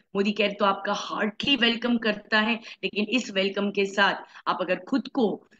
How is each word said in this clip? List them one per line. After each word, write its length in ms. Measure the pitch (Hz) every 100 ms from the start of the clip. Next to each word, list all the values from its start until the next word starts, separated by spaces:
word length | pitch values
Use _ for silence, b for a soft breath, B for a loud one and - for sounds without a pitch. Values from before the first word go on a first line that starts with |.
| _ 196
मोदी 160 | 202
केयर 200 | 208 202
तो 120 | 202
आपका 280 | 202 196 -
heartly 640 | 190 - - 220 - - 277
welcome 420 | 233 233 240 240
करता 420 | 226 202 - 220
है, 140 | 220
लेकिन 500 | 226 - - 190 -
इस 260 | 208 247 -
welcome 400 | 190 196 196 202
के 140 | 196
साथ 300 | 196 196 196 156 B B -
आप 100 | 175
अगर 160 | 180 180
खुद 320 | - 269 -
को 400 | - 214 156 - _